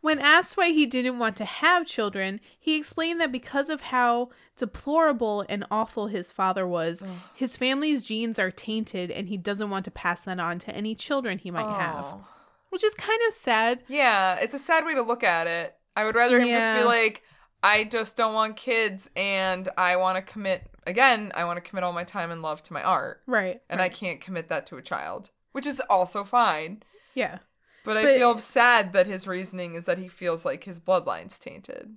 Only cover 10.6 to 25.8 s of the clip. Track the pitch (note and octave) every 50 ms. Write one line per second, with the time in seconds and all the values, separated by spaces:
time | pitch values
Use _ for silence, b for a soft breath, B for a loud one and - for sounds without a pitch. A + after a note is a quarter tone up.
10.6 | - - - - G#3 A3 A3 - - - D4+ C#4 B3+ A3+ F#3 E3 - F#3 F3 -
11.6 | A3 G#3+ G#3 G3 E3+ D3+ D#3 D3 C#3 C#3 E3 G3+ G3 b b b b b b b
12.6 | b _ - F#4 - G#4+ - - - - A4 A4+ A#4 A4+ G#4 - - - A#3 A3
13.6 | A3 A#3 B3 B3 - _ C4 D4 C#4 B3 A3 G3 F#3+ F#3 F3+ - - A3+ - C#4
14.6 | - - E4 D#4+ D#4+ E4 D#4 C4+ A#3 A3 A#3 A#3 A#3+ G3+ F3 E3 E3 E3+ E3+ E3+
15.6 | E3 - _ _ _ _ _ G#3 G#3+ G#3+ A3 A#3 A#3+ B3 B3+ B3 B3 B3 A#3+ A#3
16.6 | A3+ A3+ A3 A3 - A#3+ A#3 A#3 A3+ A3 G#3+ - b b b b b b b _
17.6 | - G3 G#3 G#3+ G#3+ G#3+ A#3 A3+ A3 G#3 - - A#3 A3 G#3+ A3 A3 A3 G#3+ A3
18.6 | - - A#3 A3+ A3 G#3 F#3+ G3 - - _ - F#3+ G3 G3 F#3+ F#3+ F#3+ F#3 F#3
19.6 | F#3+ F#3 - - F#3 F3+ F3+ F3+ F#3 F#3 F#3 F#3 F#3+ - - A3 G3+ G3 F#3 -
20.6 | - - - - _ - F#3 A3+ C4 C4+ B3 G#3+ G#3+ G3+ - - F3 E3+ E3+ F3
21.6 | F3 - - F#3+ F3+ F3+ F3 E3+ F3+ F3+ - G#3 E3+ E3+ E3 E3 D#3+ D#3 D3+ E3
22.6 | - - E3+ D3 - - F#3 C#3+ - - - _ _ - B3 A3 F#3+ F#3 F3+ -
23.6 | _ _ F3 F3+ F#3 F#3 F#3 - G#3 F3+ E3 - - - F#3+ E3+ E3 E3 E3+ D3+
24.6 | C3 - - B2+ - - - - C#2 - F#2 - F#3+ - _ _ _ _ _ C4+
25.6 | - D4 C#4 -